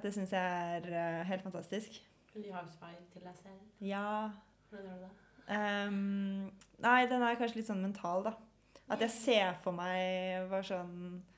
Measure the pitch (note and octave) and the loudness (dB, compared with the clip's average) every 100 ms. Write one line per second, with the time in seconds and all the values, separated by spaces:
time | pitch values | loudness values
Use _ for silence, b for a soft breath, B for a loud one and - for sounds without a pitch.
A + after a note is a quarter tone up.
0 | G#3 G3+ F#3+ F#3+ F3+ F3 E3+ E3+ F3 E3+ | -2 -2 0 0 2 0 -2 -2 -2 -2
1 | E3+ E3 F3 F#3 F#3+ F3 - G3 A3 - | 0 0 -2 -2 -4 -8 -4 -4 -4 -12
2 | - _ _ G#3+ G3+ F3+ E3 - E3+ F3 | -20 _ _ -12 -10 -8 -10 -12 -16 -16
3 | F3+ F3+ F3+ F3+ G3 F#3+ G#3 - G3 G3 | -18 -16 -16 -16 -18 -20 -20 -8 -2 0
4 | G#3 G#3+ A3 G3+ - _ - G3+ F#3+ F#3 | 0 0 -2 -6 -16 _ -18 -14 -12 -12
5 | F#3 - - - - G#3 G#3 G3+ G3+ G3 | -14 -18 -20 -12 -2 0 2 2 0 0
6 | G3 G3 G3 G3 F#3+ - - - A3+ B3 | 2 2 0 -2 -4 -10 -20 0 6 6
7 | B3 B3 A#3+ A#3 A#3 A3+ A3+ G3 F#3+ G3+ | 6 4 4 2 0 -2 -2 0 0 -2
8 | F3 F3+ A3 A3 - - B B B - | 0 2 0 -2 -10 -20 B B B 2
9 | A3 - - A3 F#3 E3 - F3 F3+ F#3 | 2 2 6 6 6 2 -2 -2 0 2
10 | F#3 F#3 F#3 F#3 F#3 F#3+ F#3+ F#3 F3 F3 | 2 0 0 -2 0 -2 0 -4 -4 -8
11 | F3+ F3+ - | -8 -10 -14